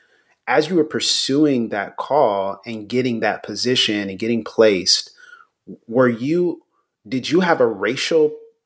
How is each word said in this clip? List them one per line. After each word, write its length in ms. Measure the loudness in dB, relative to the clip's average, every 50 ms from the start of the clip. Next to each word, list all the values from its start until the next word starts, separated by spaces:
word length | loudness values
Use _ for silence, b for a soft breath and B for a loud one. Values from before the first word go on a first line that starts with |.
| b b b b b b b b b
as 200 | 0 0 0 2
you 100 | 2 2
were 60 | 0 0
pursuing 840 | 0 -2 -4 -2 -2 -2 -2 -2 0 2 2 2 2 2 0 -2 -2
that 280 | -4 -6 -6 -6 -8
call 640 | -10 -4 0 2 2 4 2 2 0 -2 -4 -6 -10 -12
and 240 | -12 -12 -12 -8 -4
getting 300 | -2 -2 0 -2 -2 -2
that 240 | -2 -2 -2 -4 -8
position 680 | -10 -8 -4 -2 0 0 0 0 0 0 -2 -4 -6
and 80 | -6
getting 260 | -6 -2 -2 -2 -2 -4
placed, 680 | -2 2 4 4 6 4 2 2 0 0 0 -2 -8 B B B B B B B B B B _ -20 -20 -18 _
were 240 | -2 2 2 4 4
you, 540 | 2 0 -2 -2 0 0 0 -2 -4 -8 _ _ _ _ _ _ _ _ -12
did 220 | -8 -6 -6 -2 0
you 120 | 2 2
have 200 | 4 2 2 4
a 60 | 2
racial 680 | 2 0 0 -2 -2 -2 -2 -2 0 2 2 2 2 0 -4 -18 -20 _ _ _